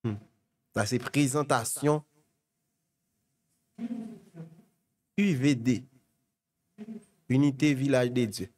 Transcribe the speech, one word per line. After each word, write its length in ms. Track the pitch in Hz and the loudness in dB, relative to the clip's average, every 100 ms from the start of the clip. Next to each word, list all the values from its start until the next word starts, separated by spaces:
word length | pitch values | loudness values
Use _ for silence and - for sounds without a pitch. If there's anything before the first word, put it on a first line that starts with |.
Hmm. 120 | 113 104 - _ _ _ _ - | -4 -6 -10 _ _ _ _ -2
Ça, 100 | 104 | 0
c'est 140 | 127 | -2
présentation. 1040 | - 143 139 147 143 127 110 - 143 151 - _ _ _ _ _ _ _ _ _ _ _ _ _ _ _ _ - 233 226 - - - 165 - - _ _ _ _ _ - | 0 0 2 0 2 0 0 -2 0 0 -4 _ _ _ _ _ _ _ _ _ _ _ _ _ _ _ _ -12 -8 -8 -10 -16 -20 -20 -20 -20 _ _ _ _ _ 0
U 160 | 202 | 2
V 220 | 139 143 131 | 4 2 2
D. 300 | 117 113 - _ _ _ _ _ _ _ _ - 214 220 _ _ _ | 2 0 -4 _ _ _ _ _ _ _ _ -20 -16 -16 _ _ _
Unité 440 | 127 143 135 151 | 2 2 2 0
Village 380 | 135 139 127 123 | 0 2 2 2
des 160 | 123 113 | 0 -2
Dieux. 240 | 104 95 | -4 -10